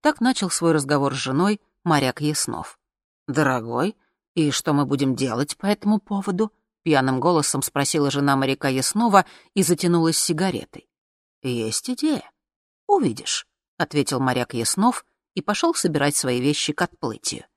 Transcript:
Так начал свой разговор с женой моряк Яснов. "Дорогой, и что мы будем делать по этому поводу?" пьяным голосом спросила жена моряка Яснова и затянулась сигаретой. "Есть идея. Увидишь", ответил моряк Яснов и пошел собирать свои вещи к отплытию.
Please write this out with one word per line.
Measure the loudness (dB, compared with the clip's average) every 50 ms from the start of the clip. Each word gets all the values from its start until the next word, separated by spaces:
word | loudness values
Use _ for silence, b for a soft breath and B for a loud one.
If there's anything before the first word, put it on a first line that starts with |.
Так | 0 0 0 2 0
начал | 0 0 0 -2 -4
свой | -4 0 2 2 2
разговор | 2 2 2 0 2 2 0 -2
с | -2
женой | -4 -2 0 2 2 2 0 -2 _ _ _ _ _
моряк | 2 2 2 2 0 -2 -2 -2
Яснов. | -2 -2 -2 -4 -6 -6 -8 -10 -12 -16 _ _ _ _ _ _ _ _ _ _ -4
"Дорогой, | 0 0 2 2 2 0 -2 -4 -2 -2 -2 -2 -4 _ _ _ _ _ _ _ _
и | 0 0 0
что | 0 -2 -2 0 0
мы | 2 2
будем | 0 0 0 0 0 0
делать | 0 -2 -2 -2 -2 -4 -4 -6 _
по | -2
этому | -2 -2 0 2 0 0 0
поводу?" | _ -4 -6 -4 -4 -2 -2 -2 -2 -2 _ _ _ _ _ _ _
пьяным | 2 2 4 4 2 0 0
голосом | 2 2 2 2 2 0 -2 -4
спросила | -4 -4 _ -2 -2 0 0 0 0 0
жена | 0 0 2 2 2
моряка | 2 2 0 -2 0 0 -2
Яснова | 0 0 -2 -2 0 0 0 4 6 4 4 B B B B B B
и | 0 2
затянулась | 2 2 2 2 2 2 4 2 2 0 0
сигаретой. | -2 -2 -2 -2 -2 -2 -4 -6 -8 -12 -18 -20 -20 _ _ _ _ _ _ _ _ _ _ _ _
"Есть | -6 -4 -4 -4 -4 -4 -6 -6 -6
идея. | -6 -2 -2 -2 -2 -2 -4 -12 _ _ _ _ _ _ _ _ _ _ _
Увидишь", | 2 2 2 4 2 -2 -4 -6 -6 -6 -6 -8 _ _ _ _ _ _
ответил | _ -6 -2 0 0 0 0 0 0
моряк | 0 0 0 0 -2 -4 -4
Яснов | -4 -2 -2 0 2 2 2 2 0 -8 _ _ _ _ _ _
и | -8 -4
пошел | -2 -2 0 0 0 0
собирать | 0 -2 0 0 2 0 0 0
свои | 0 0 0 0 2
вещи | 2 0 0 0 -2 -4 -2
к | -2
отплытию. | -2 -4 -4 _ -8 -8 -8 -6 _ -8 -8 -8 -14 _ _